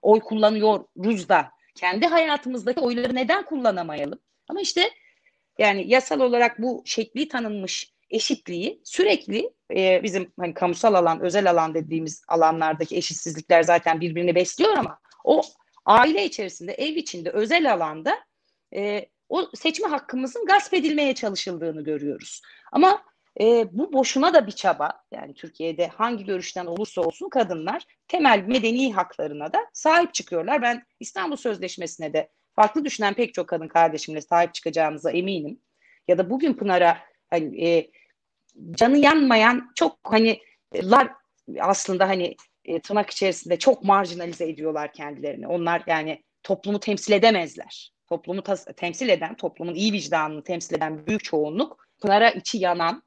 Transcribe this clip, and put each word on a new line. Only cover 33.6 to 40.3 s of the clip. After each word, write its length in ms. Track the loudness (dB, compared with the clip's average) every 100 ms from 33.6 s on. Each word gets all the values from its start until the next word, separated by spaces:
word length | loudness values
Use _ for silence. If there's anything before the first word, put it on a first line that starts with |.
| 0
kardeşimle 520 | 2 4 2 -8 -10
sahip 340 | 0 2 2
çıkacağımıza 560 | -2 -6 -2 -2 -2 -4
eminim. 500 | -2 -2 -4 -6 -12 _ _ _ _ 0
Ya 100 | 2
da 120 | 2
bugün 240 | 0 0
Pınar'a 440 | 0 0 4 4 2 -6 _ _
hani, 360 | -4 -4 -2 2
e, 240 | 2 0 _ _ _ _ _ _ _ -14
canı 280 | 2 4 6
yanmayan 760 | 6 6 4 6 6 2 -4
çok 240 | -2 -2 -2
hani, 360 | 0 4 4